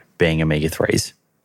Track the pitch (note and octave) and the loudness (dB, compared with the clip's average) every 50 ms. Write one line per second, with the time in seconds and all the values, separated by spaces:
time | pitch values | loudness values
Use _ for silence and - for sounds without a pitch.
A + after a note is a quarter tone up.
0 | - _ _ - F2 E2 D#2+ D#2+ D#2+ D#2+ D#2 D2 D2+ D#2 - - - - - - | -18 _ _ 0 0 2 2 2 0 0 0 0 0 -2 -2 -2 -2 0 0 -2
1 | - - - _ _ _ _ _ _ | -2 -6 -10 _ _ _ _ _ _